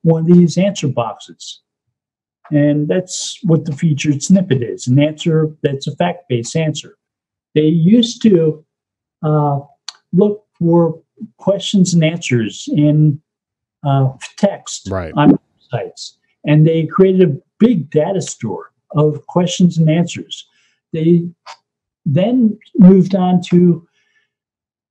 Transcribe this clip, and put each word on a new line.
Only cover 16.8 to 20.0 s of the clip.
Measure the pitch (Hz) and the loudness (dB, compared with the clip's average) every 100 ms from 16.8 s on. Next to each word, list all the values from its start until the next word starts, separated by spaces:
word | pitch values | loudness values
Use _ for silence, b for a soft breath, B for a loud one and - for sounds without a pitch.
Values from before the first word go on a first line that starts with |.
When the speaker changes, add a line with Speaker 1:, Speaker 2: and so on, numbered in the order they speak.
| 156 | -4
Speaker 1:
created | - 190 185 180 | 0 2 4 0
a | 135 _ - | -2 _ -2
big | 165 143 135 | 0 0 -2
data | 147 160 190 | -2 -2 -4
store | - - 110 87 - _ _ | -8 -10 -10 -10 -14 _ _
of | 151 151 151 - | -2 0 -2 -6
questions | 175 175 - 180 156 | -4 -2 2 0 2
and | 156 | 0
answers. | 165 | 2